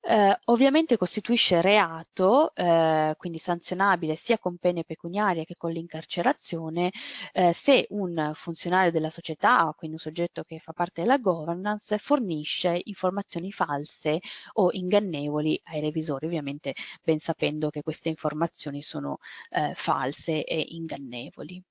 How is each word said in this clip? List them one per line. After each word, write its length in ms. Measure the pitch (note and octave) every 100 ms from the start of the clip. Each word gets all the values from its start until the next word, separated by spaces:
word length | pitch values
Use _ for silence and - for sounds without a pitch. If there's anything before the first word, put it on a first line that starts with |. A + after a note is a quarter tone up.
Eh, 320 | - A3 G3 G3 -
ovviamente 500 | A#3 C4+ D4 E4 A#3
costituisce 640 | F3 - - A#3 - E3+
reato, 920 | F3+ G#3 E3+ E3 - - F#3 C4 D#4
eh, 600 | - F3 E3 D#3+ D#3 D#3 D#3
quindi 180 | F3 E3
sanzionabile 800 | - F3 - F3+ G3+ F3 D#3+ D#3
sia 220 | - A3+
con 180 | F#3 F3
pene 260 | F3+ F3
pecuniarie 640 | - D#3+ E3+ F#3+ G#3 E3+
che 120 | D#3+ F3
con 140 | E3
l'incarcerazione, 1200 | E3 E3+ D#3 - - G#3 D4+ - E3 D#3+ E3 F3+ - - - -
eh, 200 | - F3+
se 340 | E3+ - C4 -
un 420 | G#3 F#3 E3+ D3+
funzionario 560 | D#3 - E3 F3 F#3 F3+
della 180 | E3 D#3
società, 600 | - - D3+ G#3 A#3+ E3 -
quindi 200 | D#3 D#3+
un 60 |
soggetto 400 | D#3 E3 F3 -
che 160 | D#3+ D#3+
fa 140 | -
parte 300 | - F3 -
della 160 | F#3 C4+
governance, 800 | G#3 E3 D#3+ F3 G3+ G#3+ - G#3+
fornisce 840 | - C#4+ G#3 D#3 D#3 - F3+ F3
informazioni 680 | - G3 F#3 G3 - E3+ F#3
false 680 | - F3+ C#3+ D#3 - D#3 D#3 - - -
o 160 | - F#3
ingannevoli 880 | F#3+ F3+ G3+ G#3 D3+ D3 D3+ D#3 D3+
ai 160 | - D#3
revisori, 420 | D3+ D#3+ D#3+ C#3
ovviamente 480 | D#3+ E3+ C#3+ D3 C#3 - - -
ben 160 | - D#3
sapendo 500 | - - D3+ D3+ D3+
che 140 | D3
queste 260 | D3+ D#3 E3
informazioni 720 | D#3+ D3+ D3+ E3 - D3 C#3+
sono, 380 | - D3+ C#3+ C#3 - - -
eh, 240 | E3 D3
false 720 | E3 - C#3+ C3 - - D#3
e 200 | - D#3+ -
ingannevoli. 920 | E3 E3 D3+ C3+ A#2+ C#3+ - D#3 F#3 _